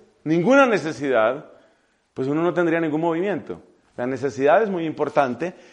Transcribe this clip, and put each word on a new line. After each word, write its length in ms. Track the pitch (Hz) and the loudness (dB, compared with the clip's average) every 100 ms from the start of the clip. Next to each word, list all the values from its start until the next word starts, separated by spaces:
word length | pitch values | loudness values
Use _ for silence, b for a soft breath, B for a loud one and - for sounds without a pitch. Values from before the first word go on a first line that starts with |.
| _ _ | _ _
ninguna 420 | 147 170 175 277 262 | -2 0 4 6 6
necesidad, 840 | 196 151 127 143 120 110 139 - b b b b b _ | 2 -2 -6 0 2 2 0 -8 b b b b b _
pues 160 | - 131 | -6 -4
uno 120 | 151 | 0
no 120 | 170 | 0
tendría 260 | 165 170 165 | 0 0 0
ningún 220 | 160 151 | -2 -2
movimiento. 600 | 170 165 196 156 101 85 - _ _ - | -2 -2 -2 -4 -8 -14 -16 _ _ -8
La 80 | 123 | -6
necesidad 560 | 131 135 117 143 180 | -4 -6 0 4 4
es 80 | 220 | 2
muy 160 | 180 160 | -2 -6
importante 720 | 139 143 147 135 120 170 - b | -4 -2 0 -2 -4 -8 -10 b